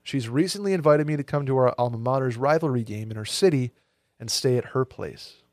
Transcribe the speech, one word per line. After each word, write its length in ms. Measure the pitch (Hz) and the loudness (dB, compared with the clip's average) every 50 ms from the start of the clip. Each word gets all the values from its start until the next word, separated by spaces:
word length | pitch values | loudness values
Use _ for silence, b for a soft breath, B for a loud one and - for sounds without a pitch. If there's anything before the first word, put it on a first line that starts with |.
She's 260 | _ - - 135 117 | _ -4 -4 -4 -4
recently 460 | 110 120 139 175 180 185 202 202 196 190 | -2 0 0 0 0 -2 -4 -2 -2 -2
invited 320 | 175 143 156 147 151 151 | 2 4 4 6 6 4
me 100 | 147 151 | 0 -2
to 80 | 143 139 | -4 -4
come 220 | - - 147 143 | -4 -4 -4 -2
to 100 | 135 135 | 0 2
our 160 | 131 127 123 - | 4 4 2 2
alma 200 | - 123 123 120 | 2 -2 -2 -2
mater's 380 | 113 117 127 131 135 131 127 117 | -4 -2 -2 0 0 0 -2 -2
rivalry 460 | 117 131 143 156 160 165 151 127 120 113 | 0 2 2 2 2 2 0 0 -2 -2
game 280 | 104 104 107 110 110 | -4 -8 -8 -8 -8
in 60 | 110 | -8
her 80 | 107 107 | -8 -8
city 460 | - - - 196 190 151 131 123 120 _ _ _ _ _ _ _ _ _ _ | -6 0 2 4 4 4 2 0 -2 _ _ _ _ _ _ _ _ _ _
and 100 | 117 113 | -8 -6
stay 260 | - - - 135 123 | -6 0 2 2 2
at 80 | 123 113 | 2 -2
her 200 | - - 131 131 | -2 -2 -2 -2
place. 580 | 131 - - - 76 - - - - - _ _ _ | -2 -4 -10 -10 -10 -10 -14 -18 -20 -20 _ _ _